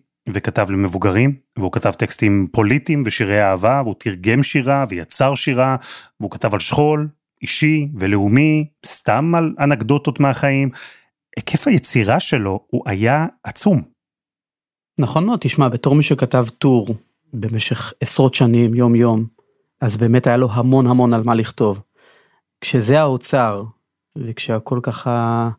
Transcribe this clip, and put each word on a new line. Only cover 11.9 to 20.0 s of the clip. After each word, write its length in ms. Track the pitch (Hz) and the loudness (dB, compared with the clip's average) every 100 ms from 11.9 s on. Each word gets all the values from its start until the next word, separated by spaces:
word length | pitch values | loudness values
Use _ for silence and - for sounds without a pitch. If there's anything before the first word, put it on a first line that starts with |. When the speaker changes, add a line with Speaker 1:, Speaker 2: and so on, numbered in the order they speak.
| 120 104 143 | 0 2 0
Speaker 1:
שלו 400 | - 131 98 95 - | 0 -2 -2 -6 -6
הוא 160 | 123 - | -6 -4
היה 420 | 98 113 147 165 - | -2 0 2 -2 -8
עצום. 380 | - - 208 160 80 _ _ _ _ _ _ _ _ _ _ - | -10 -2 2 2 -2 _ _ _ _ _ _ _ _ _ _ -4
Speaker 2:
נכון 260 | 123 151 196 | -2 0 0
מאוד, 140 | 233 | -2
תשמע, 280 | 131 - 131 | -2 2 2
בתור 260 | 120 131 147 | 0 2 2
מי 80 | |
שכתב 420 | 143 139 127 131 117 - | 2 0 0 0 -2 0
טור 360 | 139 123 104 107 - _ _ | 2 2 2 -6 -10 _ _
במשך 600 | 117 107 113 - 120 - - | -8 -4 -2 -2 -4 -6 -6
עשרות 320 | 127 - 131 | -2 2 2
שנים, 420 | - 123 117 117 117 | 4 4 4 2 2
יום 200 | 120 117 | 2 4
יום, 300 | 120 113 113 - _ _ _ _ | 4 2 -2 -10 _ _ _ _
אז 160 | 120 | -4
באמת 300 | 104 | 0